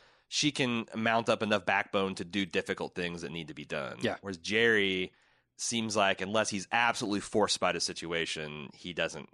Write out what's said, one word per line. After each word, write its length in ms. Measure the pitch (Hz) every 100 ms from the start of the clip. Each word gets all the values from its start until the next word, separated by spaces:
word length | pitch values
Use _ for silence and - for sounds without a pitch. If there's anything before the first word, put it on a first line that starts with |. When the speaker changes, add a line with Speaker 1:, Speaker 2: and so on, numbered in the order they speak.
| - _ -
Speaker 1:
she 240 | - 151
can 340 | 139 127 117 107 113
mount 320 | 113 113 117
up 140 | 107
enough 240 | 104 104 92
backbone 480 | 98 - 101 95 92
to 80 |
do 220 | 87 101 92
difficult 480 | 95 - 92 78 -
things 280 | 87 87
that 80 | 78
need 160 | 82 78
to 60 | 76
be 100 | 71
done. 320 | 78 65 -
Speaker 2:
Yeah. 160 | 110 87
Speaker 1:
Whereas 160 | 98 85
Jerry 720 | 85 110 117 107 98 92 90 _ _ _ _ -
seems 380 | - 117 113 104
like, 260 | 98 95
unless 280 | 95 110 104
he's 180 | 101 90
absolutely 480 | 113 120 - 107 101
forced 380 | - 110 95 -
by 120 | 90
the 80 | 85
situation, 920 | - 85 85 82 80 80 76 73 69 -
he 180 | 90
doesn't 340 | 87 82 78 -